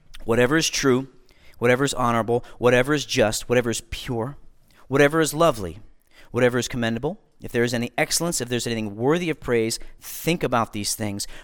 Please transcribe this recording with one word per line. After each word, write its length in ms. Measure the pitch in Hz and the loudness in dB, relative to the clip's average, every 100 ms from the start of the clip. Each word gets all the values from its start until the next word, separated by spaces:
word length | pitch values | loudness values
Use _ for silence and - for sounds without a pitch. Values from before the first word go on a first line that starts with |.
| _ - | _ -12
whatever 320 | - 113 123 156 | 0 2 4 2
is 120 | 156 | 0
true, 440 | - 139 127 135 - _ _ - - | 0 2 2 0 -14 _ _ -20 -2
whatever 260 | 117 123 | 0 2
is 100 | 139 | 0
honorable, 500 | - 120 117 110 120 - - | 0 0 0 0 -2 -4 0
whatever 340 | 120 123 131 | 4 4 4
is 140 | 151 127 | 0 0
just, 420 | 131 107 107 - | 2 2 2 0
whatever 220 | 123 117 | 0 2
is 120 | 110 - | -4 -6
pure, 460 | - - 117 120 143 - - _ _ - | -10 -6 -4 -6 -10 -20 -20 _ _ -2
whatever 320 | 135 143 160 | 4 4 4
is 120 | 156 | 0
lovely, 460 | 147 165 117 90 95 - - _ - - | 2 2 2 -6 -10 -18 -20 _ -20 -6
whatever 260 | 117 123 123 | 2 2 2
is 80 | 113 | -2
commendable, 560 | 127 117 113 143 208 _ _ | -2 -2 -2 -6 -8 _ _
if 120 | - | -4
there 100 | 120 | 0
is 100 | 120 | 0
any 200 | 120 117 - | 0 -4 -2
excellence, 440 | 156 - 170 170 | -2 -2 -2 -4
if 80 | 120 | -4
there's 180 | 120 120 | -4 -2
anything 300 | 113 107 101 | -4 -4 -2
worthy 340 | 127 170 175 | 0 0 0
of 80 | 151 | -6
praise, 400 | - 117 113 - - - | -2 0 0 -4 -10 -14
think 420 | - - - 170 | -14 -6 -2 -2
about 300 | 139 120 110 | 0 0 -2
these 240 | 107 101 - | -4 -6 -4
things. 320 | 107 101 - - | -6 -6 -10 -12